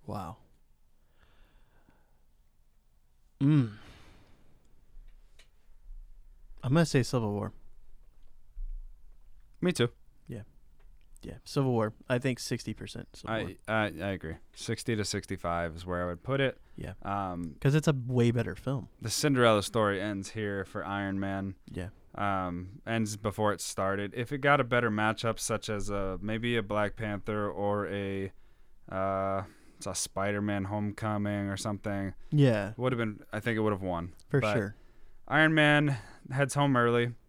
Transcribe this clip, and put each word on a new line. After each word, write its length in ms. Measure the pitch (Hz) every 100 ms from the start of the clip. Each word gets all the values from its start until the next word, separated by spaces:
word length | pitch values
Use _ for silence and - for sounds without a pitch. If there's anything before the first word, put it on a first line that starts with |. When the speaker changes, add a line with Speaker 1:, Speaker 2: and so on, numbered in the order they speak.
| -
Speaker 1:
Wow. 300 | 104 90 - - _ _ _ _ _ _ _ _ - - _ - _ _ _ _ _ _ _ _ _ _ _ _ _ _ _ _ _
Mm. 300 | 139 151 117 104 - - - - - - - - _ - - - - - - - - _ - - - - - - - - - -
I'm 100 | 127
gonna 140 | 151 160
say 160 | 139
Civil 300 | 117 127 110
War. 200 | 101 107 - - - - - - - - - - - - - - - - - - - - -
Speaker 2:
Me 120 | 175
too. 160 | 175 117 - - - -
Speaker 1:
Yeah. 140 | 120 101 - - - - - - -
Yeah. 120 | - -
Civil 280 | - - 135
War. 200 | 120 107 - -
I 100 | 123
think 200 | 131 123
sixty 340 | - 120 -
percent 340 | 107 101 - -
Civil 220 | - - 113
War. 140 | 92 90 -
Speaker 2:
I, 40 |
I, 120 | 110 107
I 220 | 78 95
agree. 260 | 95 78 80 -
Sixty 420 | - - 113 - 110
to 80 |
sixty-five 720 | 101 104 - 95 87 85 85 80
is 100 | 90
where 160 | 87
I 40 | 87
would 160 | 87
put 180 | - 135
it. 180 | 135 - - -
Speaker 1:
Yeah. 160 | - 98
Speaker 2:
Um, 540 | - 101 98 87 85 69
Speaker 1:
'Cause 140 | 139
it's 140 | 147 156
a 60 | 139 120
way 240 | 123 120
better 240 | 120 107
film. 340 | 82 - 135 - -
Speaker 2:
the 100 | 113
Cinderella 520 | - 147 135 120 107
story 380 | 98 117 104 101
ends 300 | 104 98 95
here 340 | 110 104 98
for 200 | 95 107
Iron 340 | 82 101 98 98
Man. 340 | 98 98 98 92 -
Speaker 1:
Yeah. 160 | - 90 - -
Speaker 2:
Um, 680 | - 101 95 90 87 90 98 -
ends 300 | 113 107 104
before 360 | 107 95 107
it 80 | 98
started. 520 | - - 98 98 101 120
If 160 | 117
it 60 | 143
got 220 | 143 143
a 40 |
better 260 | 123 123 120
matchup, 480 | 107 110 110 117 110
such 300 | - 110 -
as 200 | 104 101
a, 280 | 101 95 92
maybe 360 | 101 110 120 120
a 60 |
Black 320 | 104 107 104 -
Panther 520 | 110 104 - 107 104
or 380 | 87 101 104 95
a, 440 | 101 98 98 95 - - - - - -
uh, 520 | 95 98 98 98 98 95 - - -
it's 100 | -
a 80 |
Spider-Man 680 | 90 - - 98 104 104 101
Homecoming 840 | 95 104 104 101 110 104 101 104 101
or 80 | 98
something, 580 | 113 101 107 98 98 - -
Speaker 1:
Yeah. 400 | 151 139 107 101 110
Speaker 2:
would 140 | 123
have 80 | 123
been, 220 | 113 104 -
I 60 | 107
think 180 | 120 110
it 40 |
would 120 | 107
have 100 | 101
won. 320 | 95 87 87 - -
Speaker 1:
For 120 | 139
Speaker 2:
But 140 | 110
Speaker 1:
sure. 220 | 113 101 117 - - - - -
Speaker 2:
Iron 260 | 143 156
Man 440 | 156 151 147 151 127 - - -
heads 220 | 131 139
home 220 | 143 143 127
early 360 | 120 120 120 117